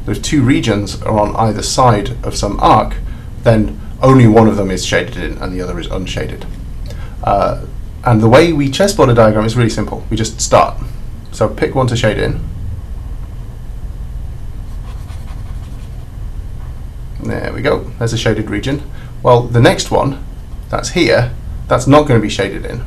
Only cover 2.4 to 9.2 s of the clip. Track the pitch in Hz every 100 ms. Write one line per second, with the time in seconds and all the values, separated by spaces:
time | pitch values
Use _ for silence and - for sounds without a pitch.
2.4 | 101 104 - 107 104 - - - - -
3.4 | 120 110 104 - - - 131 135 113 110
4.4 | 113 101 95 92 - 90 90 92 78 76
5.4 | 92 90 90 82 - 92 90 - 67 -
6.4 | - - - - - - - - 101 101
7.4 | 90 - - - - - 123 110 110 131
8.4 | 170 151 139 - 196 180 131 120